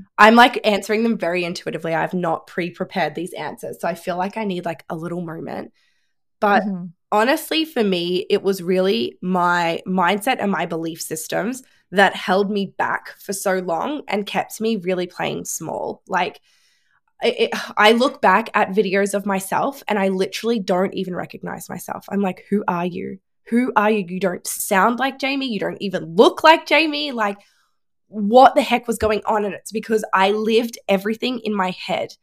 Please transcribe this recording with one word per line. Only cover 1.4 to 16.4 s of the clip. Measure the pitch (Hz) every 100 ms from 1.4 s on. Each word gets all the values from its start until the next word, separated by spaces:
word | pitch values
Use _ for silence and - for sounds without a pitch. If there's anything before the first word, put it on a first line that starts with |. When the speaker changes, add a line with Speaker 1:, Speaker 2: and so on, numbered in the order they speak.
Speaker 1:
intuitively. | 170 170 160 170 170
I've | 160 160
not | 180 170 160 -
pre-prepared | - 175 - 185 190 156
these | 160 175
answers. | - 147 - 147 -
So | 170
I |
feel | 170 - 175
like | 196 226
I |
need, | 208 180
like, | 175 160 -
a | 160
little | 165 175
moment. | 165 165 175 - - _ _ _ _ _ _ _
But | 208 196
Speaker 2:
Mm-hmm. | 202 185 175 - _
Speaker 1:
honestly, | 214 233 311 - 311 320
for | 254
me, | 208 180 175 180 -
it | 202
was | 190 185
really | 175 185 190 226 - -
my | 180 185 175 175 170 165 -
mindset | 185 175 202 262 247
and | 202
my | 175
belief | 170 165 165 160
systems | - 156 - 165 196 262 - _ _
that | 180 190 -
held | - 190 202
me | 208 190 -
back | - 147 - -
for | -
so | 196 196 185
long | 180 165 165 294 -
and | 208
kept | 202 190 - -
me | 220 220
really | 175 185 180
playing | - 160 151
small. | 175 - 160 - - - -
Like, | 185 175 -